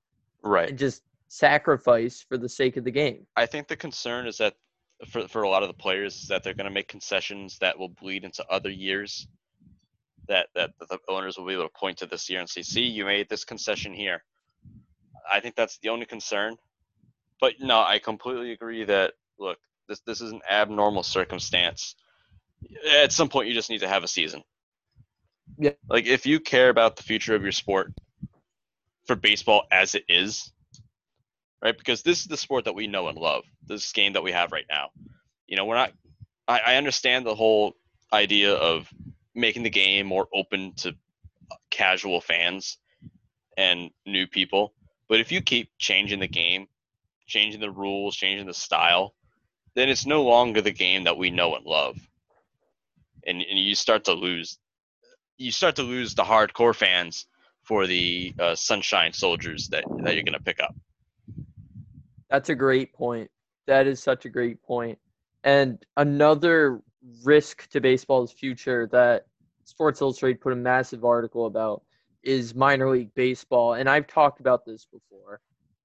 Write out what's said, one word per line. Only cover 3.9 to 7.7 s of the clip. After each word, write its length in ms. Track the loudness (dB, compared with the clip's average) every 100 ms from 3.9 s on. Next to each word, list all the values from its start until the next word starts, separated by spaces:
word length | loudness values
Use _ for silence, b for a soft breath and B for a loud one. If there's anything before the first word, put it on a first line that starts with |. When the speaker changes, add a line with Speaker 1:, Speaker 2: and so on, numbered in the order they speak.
| -10 -8 -6 -8
Speaker 1:
is 120 | -2
that 180 | -2 -4 _ _ _ _ -10
for, 200 | -8 -6
for 160 | -2
a 60 | 0
lot 120 | 2
of 80 | 0
the 60 | -4
players 400 | -4 -2 -4 -8
is 120 | -6
that 140 | -6
they're 120 | -6 -8
gonna 160 | -6
make 160 | -6 -8
concessions 720 | -12 -6 -6 -4 -10 -14 -4
that 180 | -4